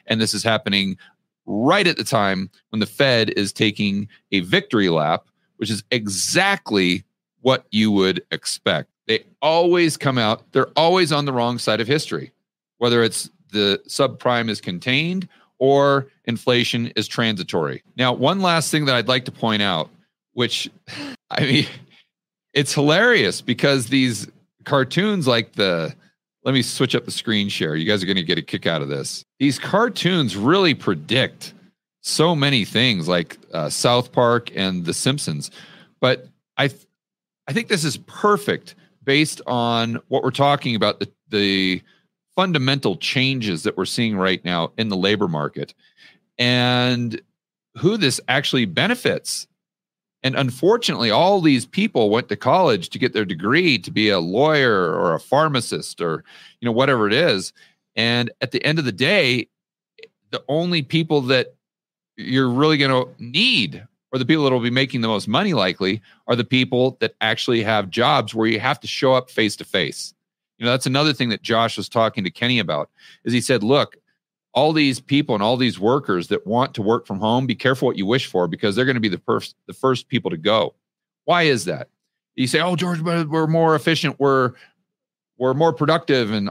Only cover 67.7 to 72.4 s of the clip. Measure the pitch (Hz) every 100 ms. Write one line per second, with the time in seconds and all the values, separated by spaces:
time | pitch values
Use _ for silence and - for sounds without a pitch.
67.7 | 107 98 113 127 143 107 113 110 110 127
68.7 | 147 123 - 135 127 - - 107 - -
69.7 | 98 76 - - - _ _ _ - 120
70.7 | 127 139 135 151 143 123 101 - 113 113
71.7 | - 95 117 110 107 92 -